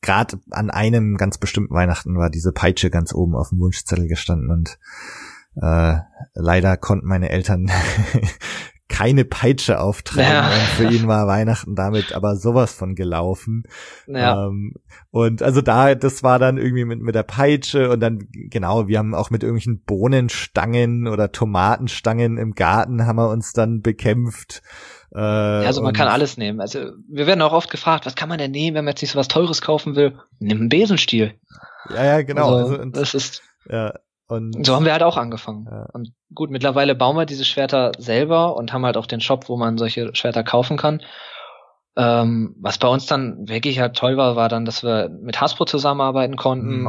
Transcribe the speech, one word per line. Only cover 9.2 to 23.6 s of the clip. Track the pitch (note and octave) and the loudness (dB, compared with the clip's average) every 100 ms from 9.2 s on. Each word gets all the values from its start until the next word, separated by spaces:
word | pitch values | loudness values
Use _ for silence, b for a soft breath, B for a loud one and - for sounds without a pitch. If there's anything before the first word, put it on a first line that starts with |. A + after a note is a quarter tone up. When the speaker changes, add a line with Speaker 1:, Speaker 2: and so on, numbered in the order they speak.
| B2 | 2
Speaker 1:
Peitsche | - A#2 C3+ - G#2 | 2 2 2 2 0
auftreiben | G2 G2+ - C#3 C3+ | 0 -2 -4 2 4
Speaker 2:
Ja. | D3 C#3+ A2 | 4 4 2
Speaker 1:
und | A2 | 2
für | - A#2 | 2 2
ihn | A#2 A2+ | 4 2
war | G#2+ G2+ | 2 2
Weihnachten | G2+ A2 G#2+ - G2 | 2 0 -2 -4 -4
damit | G2 G#2+ G2 | -2 -2 -2
aber | F#2 G#2 G2+ | -2 -2 0
sowas | A2+ A#2+ A#2 - | 2 2 2 -2
von | F#2 | -8
gelaufen. | F#2 F2+ E2 F2 F#2+ - A2+ A2 B B B B | -4 -4 -2 -2 -4 -4 -6 -8 B B B B
Speaker 2:
Ja. | C3+ B2 G2+ G2+ | -2 0 0 -2
Speaker 1:
Ähm, | G2+ G2+ - _ B B | -6 -8 -12 _ B B
und | A#2 A2+ A2+ | 0 2 2
also | C3+ C3 | 2 4
da, | B2 A2+ C#3 C3+ | 4 4 6 4
das | C#3 C3+ | 0 2
war | B2+ B2+ | 2 4
dann | C3 C3 | 4 2
irgendwie | B2 B2 A#2 | 0 -2 -2
mit, | A#2 | -4
mit | A2+ A2 | -2 -2
der | |
Peitsche | G#2 B2 C#3+ D3 - C#3+ B2+ | -2 2 4 2 0 0 2
und | A#2+ | 2
dann, | A2+ A2 G2+ | 0 -2 -8
genau, | - G#2 A#2 F2+ A2+ G2+ | -16 -8 -4 0 0 2
wir | G#2+ | 0
haben | G#2+ D#2+ | 0 -2
auch | G2+ | -2
mit | A2+ | -2
irgendwelchen | A2+ A#2 A#2 A2 | 0 -2 -2 -4
Bohnenstangen | - G2 A#2+ C3+ B2 - - - A#2 A#2+ A#2+ A#2+ A#2 | -4 0 2 4 2 -2 -4 -2 0 2 2 0 -2
oder | G#2+ G#2 | 0 -2
Tomatenstangen | - A2 F#2+ G2 A#2 B2+ - A2+ A2+ A#2+ A#2 | 0 0 2 2 2 -2 -4 -2 0 0 0
im | A2 | -4
Garten | - F2 G#2 A#2 A#2+ A#2 | 0 2 2 2 0 0
haben | A2+ | 2
wir | A2+ | 0
uns | A2+ G#2+ | 0 -2
dann | - | 0